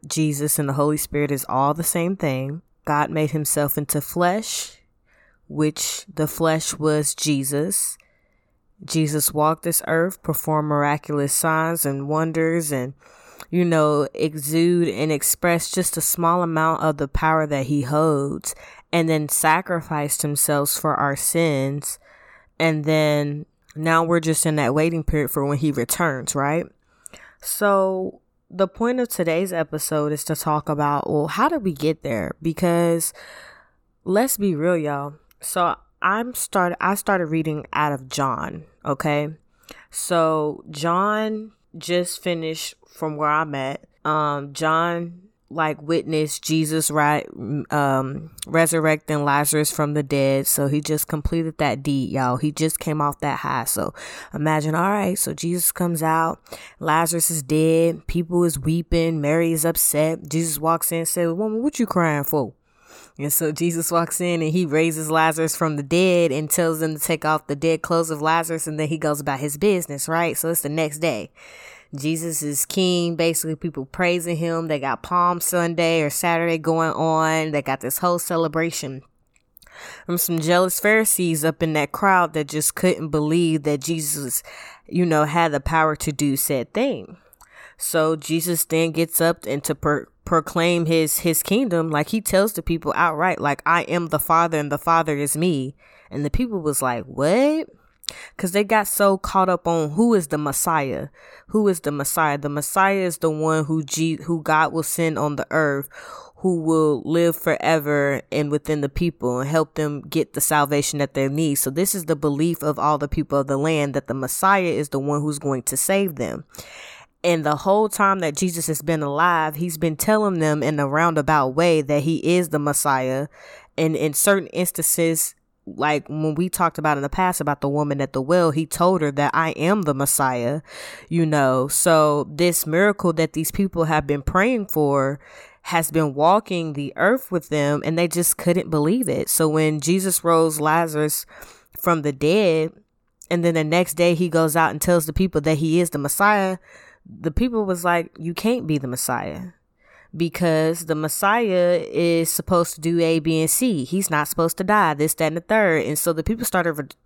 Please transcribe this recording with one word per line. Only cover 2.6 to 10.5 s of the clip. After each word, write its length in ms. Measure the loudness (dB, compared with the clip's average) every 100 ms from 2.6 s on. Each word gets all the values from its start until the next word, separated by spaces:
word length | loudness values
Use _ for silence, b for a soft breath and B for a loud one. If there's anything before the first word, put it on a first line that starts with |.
| -14 _ -2
God 240 | 0 0
made 200 | 0 0
himself 440 | 0 0 0 0 -2
into 240 | -2 -4
flesh, 800 | -4 0 2 2 -4 -8 -10 -16 _ _ b b b b -10
which 600 | -2 0 0 -6 -6 -10
the 140 | -4 -4
flesh 520 | 0 0 0 -2 -2
was 360 | 0 2 0
Jesus. 840 | -2 -2 0 0 -2 -2 -2 -4 -8 _ _ _ _ _ _ _ _
Jesus 520 | -4 0 0 0 0
walked 280 | 0 0 0
this 200 | -2 -4 0
earth, 360 | 0 0 -2
performed 480 | -6 -4 -2